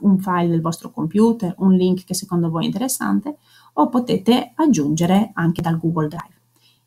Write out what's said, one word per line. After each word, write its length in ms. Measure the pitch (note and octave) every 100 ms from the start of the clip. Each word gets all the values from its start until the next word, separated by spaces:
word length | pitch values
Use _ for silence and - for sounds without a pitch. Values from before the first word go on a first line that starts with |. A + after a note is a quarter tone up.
un 160 | G3+ F#3+
file 300 | F#3+ F3+ F3
del 140 | E3
vostro 280 | E3 E3 -
computer, 640 | - D#3+ G3+ A3+ A3+ F3 -
un 160 | F#3+ F#3
link 300 | F#3 F3+ -
che 100 | F3+
secondo 340 | - F3 E3
voi 140 | E3
è 40 | D#3
interessante, 720 | G3 B3+ - G#3+ G3+ C#4 D4 _ _ _
o 140 | - C4+
potete 640 | B3 A#3+ F#3+ A3+ B3 - -
aggiungere 720 | D#4 E3 C#3+ D#3+ E3+ G3 G#3+ -
anche 260 | E3 E3
dal 160 | E3 E3
Google 300 | E3 E3 D3+
Drive. 300 | E3 - _ _ _ _ _